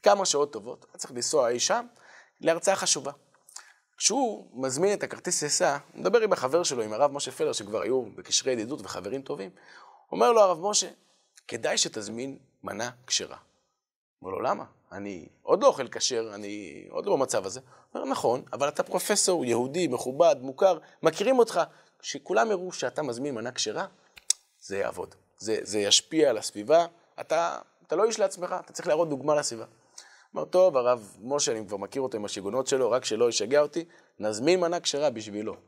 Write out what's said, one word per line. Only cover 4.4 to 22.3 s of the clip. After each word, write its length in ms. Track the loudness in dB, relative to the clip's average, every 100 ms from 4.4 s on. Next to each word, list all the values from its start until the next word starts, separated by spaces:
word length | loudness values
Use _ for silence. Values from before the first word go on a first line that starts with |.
| -12
מזמין 400 | -6 -4 0 0
את 100 | 0
הכרטיס 360 | -4 -8 -4 -2
טיסה, 380 | 0 0 0 0 -8
הוא 80 | -4
מדבר 200 | 2 2
עם 120 | 2
החבר 300 | 0 2 2
שלו, 200 | 0 -2
עם 100 | -4
הרב 180 | 2 2
משה 200 | 2 -8
פלר, 220 | -4 -2
שכבר 280 | -2 -4 -4
היו 240 | 0 0 -2 -12
בקשרי 360 | -4 -2 0
ידידות 300 | -2 -4 -8
וחברים 400 | -10 -10 -8 -10
טובים, 280 | -8 -10 -10 -14 -20 -20 -20 -20 _
אומר 200 | 2 6
לו 100 | 8
הרב 180 | 6 4
משה, 280 | 0 -2 -2 -10 _ _ _ -20 -12
"כדאי 300 | -6 -2 -2
שתזמין 600 | -2 -4 -8 -8 -8 -10 _ _
מנה 260 | -10 -8 -8 -10 -6
כשרה." 300 | -4 -4 -14 _ _ _ _ _ _ _ _
אומר 100 | -10
לו, 100 | -4
"למה? 220 | -2 -4 -6 _ _
אני 360 | -10 -10 -10 -14 _
עוד 200 | 0 4
לא 60 | 4
אוכל 200 | 2 -6
כשר, 440 | -4 -2 -2 -4
אני 520 | -8 -10 -10 -12 -16 -8
עוד 160 | -6 0
לא 100 | 2
במצב 300 | 2 0 -2
הזה." 140 | -10 -18 -20 _
הוא 100 | -10
אומר, 100 | -6
"נכון, 320 | -2 0 -2 -4
אבל 140 | -4 -4
אתה 160 | -2
פרופסור 640 | -4 -2 0 2 2 2 2
יהודי, 420 | 2 0 0 0
מכובד, 480 | -2 -4 4 4 4
מוכר, 360 | -2 2 4 4 -4 _
מכירים 360 | 0 2 2 6
אותך, 220 | 4 4 -2 -4 _ _
שכולם 500 | -12 -12 -2